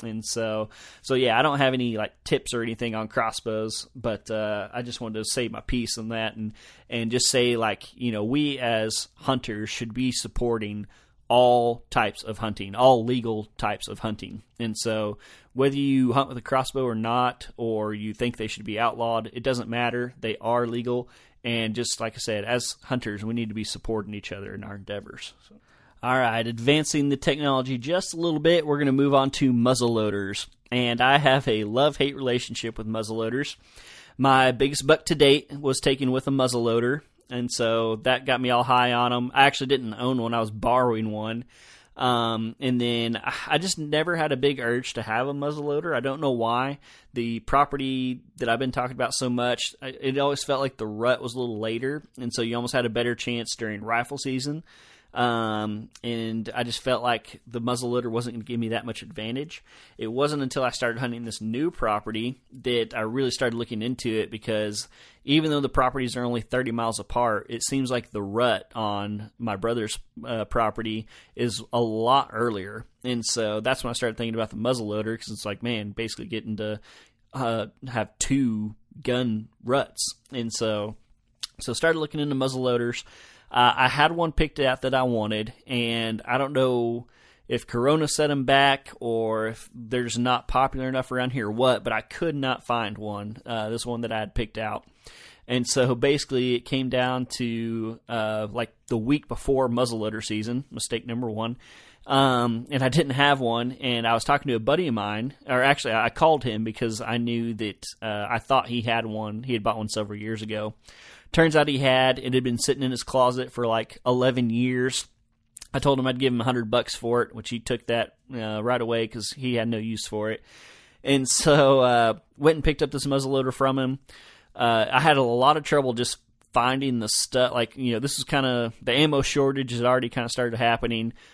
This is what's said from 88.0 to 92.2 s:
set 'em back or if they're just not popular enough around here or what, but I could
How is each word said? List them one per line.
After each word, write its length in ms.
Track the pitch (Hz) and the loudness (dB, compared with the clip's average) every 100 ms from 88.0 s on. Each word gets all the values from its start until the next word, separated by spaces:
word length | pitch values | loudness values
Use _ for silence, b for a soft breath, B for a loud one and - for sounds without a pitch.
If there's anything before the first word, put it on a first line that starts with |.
| 151 | 2
set 220 | - 151 | 2 2
'em 140 | 143 | 2
back 480 | 131 139 139 139 - - | 4 6 6 4 -2 -10
or 480 | 120 113 113 110 113 | -4 0 0 0 -2
if 220 | 117 - | -6 -14
they're 300 | 123 113 123 | -16 -6 -4
just 160 | 120 110 | -2 -2
not 300 | 123 123 - | 0 0 0
popular 400 | 127 135 131 131 | 2 2 0 -4
enough 220 | 131 127 | -4 -2
around 200 | 127 127 | -2 -2
here 160 | 127 104 | -2 -4
or 40 | |
what, 320 | 110 127 113 | 2 4 4
but 100 | - | 0
I 80 | 110 | -4
could 340 | - - | -4 -4